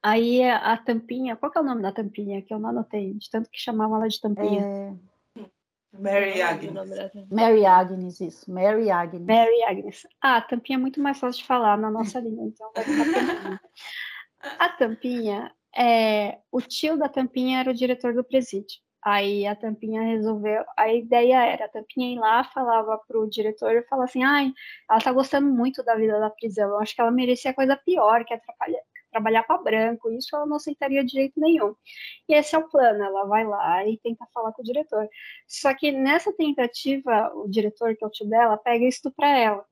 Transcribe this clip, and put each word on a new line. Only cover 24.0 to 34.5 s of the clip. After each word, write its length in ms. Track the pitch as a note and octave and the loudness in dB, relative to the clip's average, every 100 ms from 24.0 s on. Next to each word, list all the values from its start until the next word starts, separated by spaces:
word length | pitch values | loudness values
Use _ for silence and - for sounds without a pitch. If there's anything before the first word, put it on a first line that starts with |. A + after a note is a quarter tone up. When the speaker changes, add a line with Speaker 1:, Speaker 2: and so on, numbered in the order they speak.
| B3+ | -2
Speaker 1:
assim, 180 | C4 | 0
"Ai, 280 | C4 C#4+ C4+ C4+ - - - | 2 2 0 -4 -18 -20 0
ela 100 | A3+ | 2
tá 120 | B3+ | 4
gostando 360 | B3+ C4 C#4+ C#4+ | 0 2 2 2
muito 320 | B3 B3+ C4+ | 2 0 -2
da 120 | A#3 A3 | -2 2
vida 240 | A3 G#3+ | 2 2
da 100 | G#3+ | -2
prisão, 400 | - A3+ G3+ G3+ | -4 -8 -2 0
eu 100 | G#3 | 0
acho 140 | G#3+ | -4
que 60 | - | 0
ela 80 | A#3 | 2
merecia 440 | B3 B3 B3 - | 2 2 0 0
coisa 240 | C4 C4 C#4 | 0 0 2
pior, 480 | - F4+ G#3+ A#3 A3+ | 0 4 4 4 0
que 80 | |
é 40 | A#3 | -10
atrapalhar, 440 | - - C4+ - - - _ | -10 -8 -6 -6 -10 -20 _
trabalhar 340 | A3+ A3 A3+ | -4 2 0
pra 140 | - F4+ | 2 -2
branco, 540 | - A3 A3+ A#3 A3+ | 0 0 0 -2 -6
isso 240 | A#3 - D4 | -6 -6 -4
ela 100 | D4 | -2
não 120 | D4 | -4
aceitaria 440 | D#4 D4 C#4 C#4 B3 | -6 -6 0 0 0
de 80 | |
jeito 260 | C4+ C4+ D4+ | -2 -2 0
nenhum." 340 | D#4 D#4+ G#3 G#3+ _ - - - - | 2 2 0 -4 _ -20 -18 -16 2
E 60 | |
esse 200 | D4+ C#4+ D#4 | 2 4 -2
é 40 | |
o 80 | D#4 | 2
plano, 340 | D4 A#3+ G#3 | 4 4 4
ela 220 | G3 G3 G3 | -2 -2 0
vai 200 | G#3+ A3 | 0 0
lá 400 | G3+ E3 F3 G#3 | -2 0 0 -2
e 100 | A3 | -4
tenta 260 | A#3+ A3+ A#3 | -8 -10 -10
falar 180 | B3 A3 | -6 -6